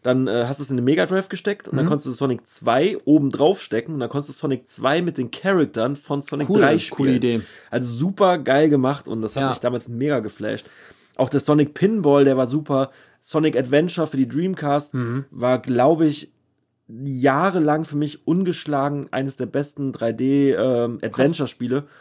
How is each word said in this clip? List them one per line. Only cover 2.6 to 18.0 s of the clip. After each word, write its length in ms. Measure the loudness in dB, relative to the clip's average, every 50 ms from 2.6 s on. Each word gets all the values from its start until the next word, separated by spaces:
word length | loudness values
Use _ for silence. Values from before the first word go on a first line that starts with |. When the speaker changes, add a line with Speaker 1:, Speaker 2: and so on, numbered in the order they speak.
| 0 0 2 2 2 0 0 -2 2
Speaker 1:
oben 280 | 4 4 4 4 2
draufstecken 640 | 0 4 4 2 2 2 -4 -4 -4 -4 -4 -4 -6
und 60 | -6
dann 80 | -6
konntest 220 | -4 -4 -6 -6 -6
du 40 | -12
Sonic 360 | -8 -4 -4 -4 -4 _ -14
zwei 320 | -12 -2 0 0 0 2
mit 160 | 0 -2 -4
den 120 | -4 -6 -6
Charakteren 680 | -8 -6 -2 0 2 2 2 0 0 -2 -2 -2 -2
von 240 | -6 -6 -6 -6 -6
Sonic 260 | -4 -6 -6 -6 -2
Speaker 2:
Cool, 140 | 0 2 4
Speaker 1:
drei 60 | 4 4
Speaker 2:
coole 100 | 4 2
Speaker 1:
spielen. 360 | 0 -4 -4 0 2 2 2
Speaker 2:
Idee. 260 | 2 2 2 0 0 -4 -6 -16 -20 -14 _
Speaker 1:
Also 280 | -6 -4 -4 -4 -4
super 400 | -4 -4 -4 2 2 2 4 4
geil 320 | 0 0 2 4 4 4 4
gemacht 400 | 4 4 2 0 -2 -4 -8 -8
und 120 | -8 -6
das 140 | -6 -6 -4
hat 60 | -4 -2
Speaker 2:
Ja. 60 | -2
Speaker 1:
mich 80 | -4
damals 320 | -2 -2 -4 -4 -4 -8 -10
mega 300 | -6 -4 -2 -2 -2 -2
geflasht. 460 | -4 -6 -10 -8 -8 -6 -6 -8 -10 -18 -20 -20 -20 -20 -20 _ _ _ _
Auch 100 | -2 -2
der 140 | 0 2 0
Sonic 320 | 2 4 4 4 4 2 0
Pinball, 500 | 0 0 2 2 2 4 4 6 6 6
der 140 | 6 4
war 100 | 4 0
super. 440 | 0 -2 -4 -2 0 0 0 0 -2 _ -20 -20 _ _ _
Sonic 380 | _ -4 -2 0 0 2 2
Adventure 500 | 0 0 2 2 2 2 2 -2 -4 -4
für 80 | -2 0
die 140 | 0 0 0
Dreamcast 640 | 0 -2 -2 -2 -4 -4 -2 -2 -2 -2 -2 -4 -6
Speaker 2:
Mhm. 320 | -4 -4 -2 -4 -6 -8 _
Speaker 1:
war, 280 | -8 -2 0 0 0 0
glaub 400 | 0 -2 2 4 4 4 4 4
ich, 320 | 2 0 0 -2 -12 _ _ _ _ _ _ _ _ _ _ _ _
jahrelang 1000 | -20 -16 -10 -8 -8 -4 2 2 2 4 4 0 0 2 2 2 2 0 0 -2
für 100 | -4 -4
mich 280 | -4